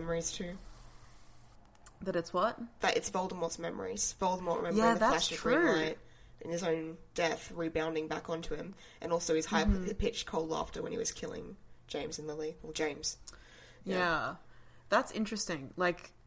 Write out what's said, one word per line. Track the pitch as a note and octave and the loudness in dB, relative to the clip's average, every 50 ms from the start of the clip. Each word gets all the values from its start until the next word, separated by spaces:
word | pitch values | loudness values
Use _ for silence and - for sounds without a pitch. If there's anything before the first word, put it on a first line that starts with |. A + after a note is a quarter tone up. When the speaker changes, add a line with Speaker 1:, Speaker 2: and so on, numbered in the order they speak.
Speaker 1:
memories, | E3 E3 E3 E3 E3 - | 2 2 0 0 0 -2
too. | - - F3+ F3 F#3 G3 - - - - - - - - - - - - - - - - - - - - - - - - - - - - | -4 -4 -6 -6 -6 -10 -12 -14 -16 -16 -18 -18 -18 -18 -18 -20 -20 -20 -20 -20 -20 -20 -20 -20 -20 -20 -20 -20 -20 -20 -20 -20 -16 -6
Speaker 2:
That | - F#3+ F#3 | -4 -2 0
it's | F3 E3+ - - | 0 -2 0 2
what? | F3+ G3 A3+ - - A#3 - - - | 2 2 2 2 -2 -8 -12 -4 0
Speaker 1:
That | - F#3 - D#3+ | 2 4 4 4
it's | - - | 2 0
Voldemort's | - F#3+ F3+ F#3+ F#3 F3+ E3+ E3 - - | 0 0 0 0 -2 -2 -2 -4 -2 -4
memories. | E3 E3+ - - F#2+ - G3 G3+ - - - - | -4 -4 -4 -4 -4 -4 -2 -2 -2 -2 -2 0
Voldemort | G3 F#3 F#3 F#3 F#3 F3 E3+ - | 0 0 0 0 0 0 0 0
remembering | F3 E3+ F3+ G#3+ | 0 2 4 6
Speaker 2:
Yeah, | A3 A#3 A3+ | 6 6 6
Speaker 1:
the | G3+ | 6
Speaker 2:
that's | G#3+ A#3+ D4 E4+ - - | 6 6 6 4 4 2
Speaker 1:
flash | A#3+ - | 0 -2
of | - | 2
green | A3+ B3+ D#4+ | 4 4 6
Speaker 2:
true. | F4 C#4+ G3 | 6 6 6
Speaker 1:
light | D#3+ D#3 D#3 E3+ - - - - - - - - - | 4 2 0 -2 -4 -10 -18 -20 -20 -20 -20 -18 -12
and | - E3 | -6 -4
his | E3+ E3+ F#3 | -4 0 2
own | E3 E3 D#3+ D#3+ D#3+ E3 - - - - | 2 0 0 0 -4 -8 -12 -14 -6 0
death | - F3 D#3+ D#3+ - - - - | 2 2 2 2 0 -4 -8 -6
rebounding | E3+ E3 E3 - E3 D#3+ E3 D#3+ D#3 D#3 D#3 | -4 -2 0 0 0 0 0 0 -2 -2 -2
back | D#3+ E3 - - | -4 -4 -2 -4
onto | E3 E3 E3+ - D3+ | -4 -4 -2 -4 -4
him, | D3+ E3 F3+ G3 - - - - - | -4 -4 -8 -10 -14 -18 -20 -14 -10
and | - E3+ E3+ | 0 0 2
also | E3+ E3+ - D#3+ | 2 4 4 4
his | D#3+ D#3+ - | 4 4 4
Speaker 2:
Mm-hmm. | - D#3+ E3 G#3 G3+ F#3+ F3+ | 4 4 6 6 4 4 2
Speaker 1:
high-pitched | F3+ - - G#3 - - - - | -2 0 0 0 0 0 -2 -6
cold | - - E3 D#3+ D#3+ | -2 -2 -2 -2 0
laughter | D#3+ D#3 - - - - | -2 -2 -4 -4 -4 -6
when | E3+ D#3 | -4 -4
he | - - | -4 -2
was | - - | -2 -4
killing | - - - D#3 - - - - G3 - - - - - - - | -4 -4 -6 -8 -8 -8 -10 -12 -14 -16 -16 -18 -20 -20 -12 -8
James | - D3 D#3 D#3 D#3+ - | -6 -6 -6 -6 -6 -8
and | D3+ D3+ | -8 -8
Lily. | D3+ D#3 D#3 D#3 E3 - | -6 -4 -6 -6 -6 -8
Well, | - D#3 D#3 | -12 -8 -2
James. | - D#3 D3+ C#3+ D3 - - - - - - - - - - - - - - - - - | 0 0 0 0 -2 -4 -6 -6 -6 -10 -16 -18 -18 -20 -20 -20 -20 -20 -20 -20 -12 -6
Speaker 2:
Yeah. | F#3+ F#3 F#3 | -2 0 2
Speaker 1:
Yeah. | F3+ E3+ D#3+ D3+ A#2 C3 E3 - - - - - - - - - - - | 2 2 2 2 0 -2 -4 -8 -12 -18 -20 -20 -20 -20 -20 -20 -4 2
Speaker 2:
That's | G3+ A#3+ C4 - - | 2 2 2 2 -2
interesting. | G#3+ A3 - A3+ G3+ - - E3+ C#3+ C3+ - - - | -2 -2 -2 -2 -4 -2 -2 -4 -4 -6 -8 -2 2
Like, | F3+ F3 E3+ - - - - - - | 2 2 2 0 -6 -14 -18 -20 -20